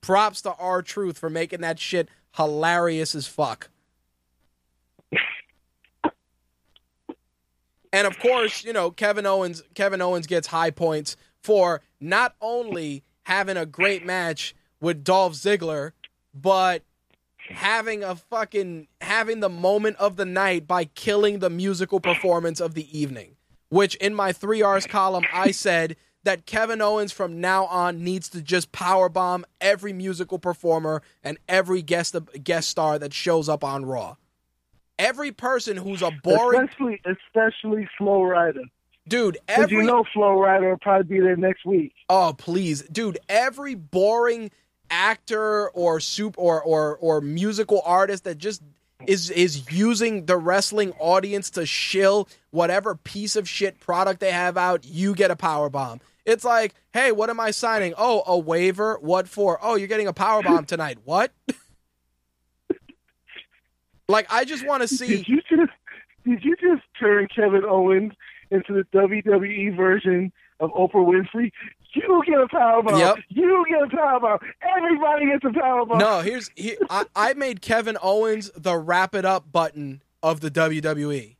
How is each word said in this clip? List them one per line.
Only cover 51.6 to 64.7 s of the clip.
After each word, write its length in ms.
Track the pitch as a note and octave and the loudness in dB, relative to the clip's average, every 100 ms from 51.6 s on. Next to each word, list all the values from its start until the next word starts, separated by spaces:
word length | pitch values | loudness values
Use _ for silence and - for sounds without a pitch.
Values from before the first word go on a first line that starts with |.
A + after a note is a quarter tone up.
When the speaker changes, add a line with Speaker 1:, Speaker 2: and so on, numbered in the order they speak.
| D#3+ | -4
Speaker 1:
shill 640 | - - F#3 G3 G3+ G3 - _ | -4 -2 2 4 4 0 -10 _
whatever 420 | D#3 E3+ F#3 G#3 | 0 2 2 0
piece 420 | F3 - G3+ G#3 G#3+ | -8 -10 -10 -4 -4
of 140 | F#3 | -4
shit 300 | - G3 F#3+ | -4 -4 -4
product 400 | - F3 F#3+ F#3 | -4 0 0 0
they 120 | F#3+ | -2
have 240 | F3 F3+ F3+ | 0 0 0
out, 300 | F3+ F3 C3 | 0 0 -2
you 300 | E3 G3 F#3+ | -4 -2 2
get 160 | G3 | 2
a 40 | E3+ | 2
power 360 | F#3 D3+ D3 | -2 0 -2
bomb. 280 | C3+ B2+ A#2 _ _ - | -4 -8 -10 _ _ 0
It's 160 | A3+ | 0
like, 320 | A#3+ A#3 G#3+ _ _ | 4 2 2 _ _
"Hey, 180 | A3+ C4 | 0 2
what 200 | G#3 A3+ | 2 0
am 80 | A3+ | -2
I 100 | A3+ | -2
signing? 460 | G#3 A#3 A3 F#3 E3 | -2 -2 0 -2 0
Oh, 240 | A#3 A3 F3+ | 2 2 2
a 100 | F3+ | 0
waiver? 640 | D#3 E3 F3+ F#3 G#3+ A3 | 2 2 2 0 -2 -4
What 260 | D3 F#3 F#3 | 0 0 0
for? 300 | - G3+ E3+ | 0 0 2
Oh, 100 | G#3+ | 0
you're 140 | A3 G3 | -2 -2
getting 180 | A3 G3+ | -2 -2
a 60 | |
power 300 | E3+ G3 G#3+ | -2 2 2
bomb 220 | - E4 D3+ | 4 2 2
tonight. 340 | E3+ D#3 A#2+ A#2 | -6 -6 -8 -2
What?" 260 | E3+ B3+ _ - | 0 0 _ -8
<laughs> 80 | - _ _ _ _ _ _ _ _ _ _ _ - _ - _ _ _ - - _ _ _ _ _ - | -8 _ _ _ _ _ _ _ _ _ _ _ -10 _ -20 _ _ _ -20 -20 _ _ _ _ _ 0
Like, 200 | G#3+ G#3+ | 2 2
I 140 | A3 | 0
just 220 | C4 D4 | 0 -4
wanna 200 | C4 | -2